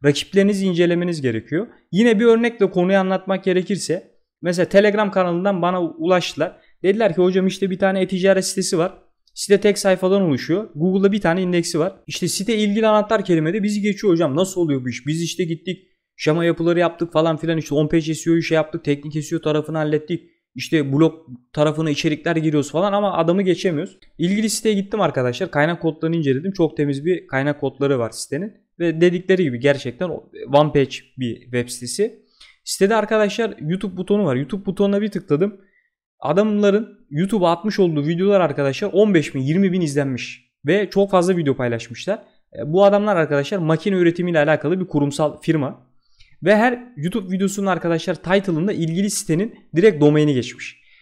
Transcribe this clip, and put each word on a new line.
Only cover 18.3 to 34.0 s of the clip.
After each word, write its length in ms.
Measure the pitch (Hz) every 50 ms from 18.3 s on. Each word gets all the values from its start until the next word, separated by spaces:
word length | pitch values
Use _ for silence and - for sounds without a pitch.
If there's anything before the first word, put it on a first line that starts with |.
| 165
O'yu 80 | 170
şey 140 | 160 - 160
yaptık, 280 | 160 156 156 - 170 -
teknik 400 | 151 143 143 143 156 147 156 147
S 120 | - 170
E 40 | 160
O 20 |
tarafını 360 | - 156 151 156 151 156 160 160
hallettik. 540 | 156 151 156 151 151 - 175 160 - _ _ _ _ _ -
İşte 380 | 127 127 - - 160 143 135 135
blog 200 | 143 165 160 156 - - - 127 - _ _ -
tarafına 360 | - 151 156 147 151 160 160
içerikler 460 | 147 139 - 165 151 147 - 170 165
giriyoruz 360 | 165 156 160 151 147 135 147
falan 220 | - 156 190 208 196
ama 240 | 208 208 196 175 165
adamı 240 | 165 160 175 196
geçemiyoruz. 560 | 202 185 170 170 - 196 165 143 190 196 - _ _ - _ -
İlgili 320 | 151 180 196 208 220 220
siteye 260 | 208 - - 220 214
gittim 260 | 196 196 196 - 214
arkadaşlar. 500 | 190 160 131 139 127 123 120 - 185 175
Kaynak 300 | - 147 147 160 170 -
kodlarını 340 | - 165 156 160 - 160 165
inceledim. 360 | 170 156 139 131 131 156 196
Çok 260 | 190 - 165 151 156 -
temiz 280 | 147 143 139 139 143
bir 220 | 170 185 165 - -
kaynak 340 | - 135 135 147 143 143
kodları 380 | - 135 131 - 139 139 143 127
var 100 | 117 110
sitenin. 440 | - - - - - 147 185 220 - _ _ _ _ -
Ve 220 | 170 170 160 160
dedikleri 420 | 170 180 175 185 180 - 190 180 185
gibi 160 | 147 120 120
gerçekten 500 | 123 139 139 135 - 127 123 - 180 175 156 147 - _ - - - - 135
one 180 | 143 151 151 135
page 220 | 143 135 127 - - - _ _ -
bir 240 | 127 120 113 -
web 280 | - - 120 123 120 123
sitesi. 500 | - - 123 123 - - 202 240 240 - _ _ _ _ - - _ _ _
Sitede 320 | - - - 185 196 226
arkadaşlar 600 | 220 214 208 220 214 214 202 202 - 226 214 - -
YouTube 360 | - 151 175 190 - 202 180
butonu 280 | 175